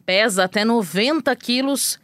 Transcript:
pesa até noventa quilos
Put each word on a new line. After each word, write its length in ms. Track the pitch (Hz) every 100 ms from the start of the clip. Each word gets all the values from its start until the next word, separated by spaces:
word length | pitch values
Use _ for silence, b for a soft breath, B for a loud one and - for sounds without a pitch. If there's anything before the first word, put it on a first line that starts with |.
| -
pesa 380 | 185 226 190
até 200 | 185 208
noventa 720 | 214 233 180 175 233 320 262 247
quilos 640 | - 247 269 277 - -